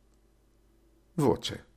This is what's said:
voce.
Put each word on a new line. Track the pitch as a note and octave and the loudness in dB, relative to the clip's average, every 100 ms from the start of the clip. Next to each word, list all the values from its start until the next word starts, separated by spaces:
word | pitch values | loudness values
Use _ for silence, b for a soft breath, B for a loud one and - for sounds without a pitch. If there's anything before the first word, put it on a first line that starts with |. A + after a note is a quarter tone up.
| _ _ _ _ _ _ _ _ _ _ _ | _ _ _ _ _ _ _ _ _ _ _
voce. | - C3+ D2+ - - - | 0 2 2 -2 -10 -14